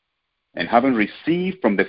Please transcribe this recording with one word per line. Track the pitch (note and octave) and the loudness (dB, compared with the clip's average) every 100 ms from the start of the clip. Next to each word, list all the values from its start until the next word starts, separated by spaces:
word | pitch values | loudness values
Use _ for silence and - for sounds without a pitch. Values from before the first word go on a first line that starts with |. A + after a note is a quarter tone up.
| _ _ _ _ _ | _ _ _ _ _
and | - F2 | -8 2
having | A#2 C3+ | 2 2
received | A#2 G2+ - - F3 F#3 F#3 | 0 -2 -4 -2 -2 -2 -2
from | A2+ | -2
the | F#2+ | 0